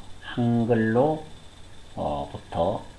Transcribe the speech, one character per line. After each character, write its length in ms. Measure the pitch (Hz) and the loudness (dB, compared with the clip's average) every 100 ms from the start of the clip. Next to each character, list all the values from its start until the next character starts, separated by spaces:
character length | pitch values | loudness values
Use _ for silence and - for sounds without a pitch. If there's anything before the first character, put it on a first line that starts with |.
| - - | -10 -12
한글로, 1000 | - - 120 117 113 113 110 113 151 156 - - - - - - - - | -8 0 4 4 4 4 6 6 4 2 -6 -14 -16 -18 -16 -16 -12 -6
어, 340 | 139 143 143 | -4 -4 -6
부터 520 | - - - 95 110 - | -10 -6 0 2 0 -8